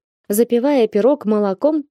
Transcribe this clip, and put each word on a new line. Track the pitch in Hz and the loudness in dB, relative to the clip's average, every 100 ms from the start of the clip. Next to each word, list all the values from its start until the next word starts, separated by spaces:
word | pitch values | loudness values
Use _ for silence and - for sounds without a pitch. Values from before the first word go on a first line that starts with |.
| _ _ - | _ _ -4
запивая | 202 240 240 269 277 220 | -2 0 0 0 0 0
пирог | 208 226 294 202 | 0 0 0 0
молоком | 214 202 190 285 311 - | -2 -2 -2 -2 -2 -4